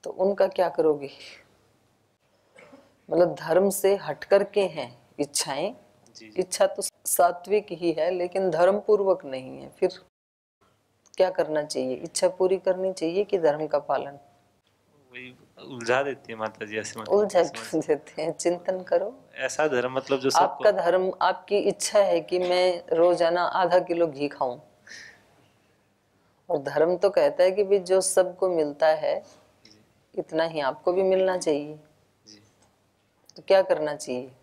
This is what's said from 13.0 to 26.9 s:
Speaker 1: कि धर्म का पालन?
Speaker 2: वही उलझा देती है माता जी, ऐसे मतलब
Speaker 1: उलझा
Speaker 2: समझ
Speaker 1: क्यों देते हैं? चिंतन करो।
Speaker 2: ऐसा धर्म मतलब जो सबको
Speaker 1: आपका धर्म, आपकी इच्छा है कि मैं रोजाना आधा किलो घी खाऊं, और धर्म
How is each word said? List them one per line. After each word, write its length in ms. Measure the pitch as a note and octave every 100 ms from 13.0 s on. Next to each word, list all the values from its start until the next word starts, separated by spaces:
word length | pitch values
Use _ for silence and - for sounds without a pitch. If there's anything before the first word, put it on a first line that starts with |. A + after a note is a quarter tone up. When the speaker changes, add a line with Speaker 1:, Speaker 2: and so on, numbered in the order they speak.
| D#3+ F3+
Speaker 1:
कि 160 | G3+ G3
धर्म 280 | D#3 D3 D3+
का 120 | D3
पालन? 400 | C#3+ C3+ C#3 C#3+ _ _ _ _ _ _ _ D3 C3
Speaker 2:
वही 240 | B2 B2+ B2+ _ - C#3+
उलझा 260 | B2+ A#2 B2+
देती 280 | C#3 B2+ -
है 60 | A2+
माता 260 | A2 -
जी, 120 | G#2+ G#2+
ऐसे 220 | G#2 A2
मतलब 140 | A2
Speaker 1:
उलझा 300 | G3+ G#3 F3+
Speaker 2:
समझ 260 | E3 - -
Speaker 1:
क्यों 120 | E3
देते 400 | D3+ D3 - -
हैं? 100 | D#3+
चिंतन 500 | D#3 F3 F3 F#3 F#3
करो। 300 | F#3 F3 G3 C4 _
Speaker 2:
ऐसा 320 | B2+ C3 - D#3
धर्म 240 | B2+ B2
मतलब 280 | C3 - C3+
जो 100 | C3
सबको 160 | E3
Speaker 1:
आपका 260 | F3+ - G#3+
धर्म, 400 | F#3+ F3 F#3 F#3 -
आपकी 360 | F3+ F#3+ - G3+
इच्छा 420 | G3+ F#3+ - G#3
है 200 | F#3+ E3+
कि 180 | D#3 F3+
मैं 440 | F3+ F3+ F3+ F3 -
रोजाना 480 | E3 F3 F3 E3 F3
आधा 360 | E3+ F#3 F3+ F3+
किलो 280 | E3+ E3+ E3+
घी 200 | C3+ C#3+
खाऊं, 320 | - C3 B2 - _ - - - - _ _ _ _ _ _ _ _ _ _ _ _ -
और 80 | E3
धर्म 380 | C3+ D3 E3